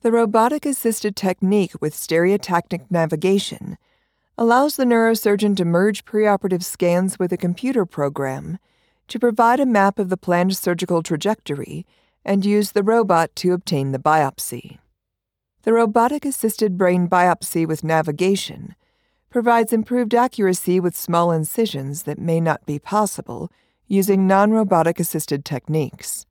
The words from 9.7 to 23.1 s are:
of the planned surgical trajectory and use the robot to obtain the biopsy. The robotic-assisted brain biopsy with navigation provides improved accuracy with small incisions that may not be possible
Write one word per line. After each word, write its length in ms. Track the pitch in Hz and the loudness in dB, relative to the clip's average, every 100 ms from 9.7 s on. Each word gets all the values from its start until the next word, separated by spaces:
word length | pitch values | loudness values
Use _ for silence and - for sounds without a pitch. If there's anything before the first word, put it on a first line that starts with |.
| 220 196 196 | 4 2 2
of 80 | 185 | -4
the 80 | 185 | -4
planned 400 | - 175 185 190 | 0 0 0 -2
surgical 480 | - 175 180 175 | -4 -4 -2 -2
trajectory 840 | 165 156 196 214 - 143 - 147 - _ _ _ | -2 -4 -2 -4 -6 -8 -8 -12 -14 _ _ _
and 220 | - 196 196 | -2 0 2
use 260 | 208 202 | 2 0
the 100 | 208 | 0
robot 540 | 196 226 202 170 165 - | 2 2 4 2 2 -2
to 160 | 180 | -2
obtain 400 | 180 - 147 135 | -2 -2 -2 -2
the 80 | 135 | -2
biopsy. 800 | 151 156 139 - - 123 - - _ _ _ _ _ _ _ _ | 2 2 2 -4 -12 -12 -16 -20 _ _ _ _ _ _ _ _
The 100 | - | 0
robotic-assisted 1040 | 226 233 220 240 294 285 262 226 - 214 180 | 2 4 2 2 0 -6 -2 -4 0 -2 2
brain 320 | 185 180 175 | 2 2 2
biopsy 580 | 180 180 170 - 170 160 | 4 4 2 -2 -2 -2
with 160 | 156 | -2
navigation 920 | 160 160 156 147 185 196 - - - - _ _ _ _ _ | 0 0 0 -2 0 0 -4 -14 -16 -20 _ _ _ _ _
provides 440 | 247 233 233 220 | -2 2 2 2
improved 420 | 226 220 247 226 233 | -2 0 -2 0 0
accuracy 640 | 247 - 190 180 - 185 | 0 0 0 0 0 0
with 160 | 175 - | 0 -4
small 380 | - 170 170 | -2 0 2
incisions 720 | 165 156 - 226 139 135 143 | 0 -2 -2 -2 -4 -8 -8
that 140 | - 151 | -8 -6
may 220 | 170 165 | -2 -2
not 260 | 165 147 - | 0 -2 -6
be 140 | 147 | -8
possible 720 | - 208 208 | -4 -2 -2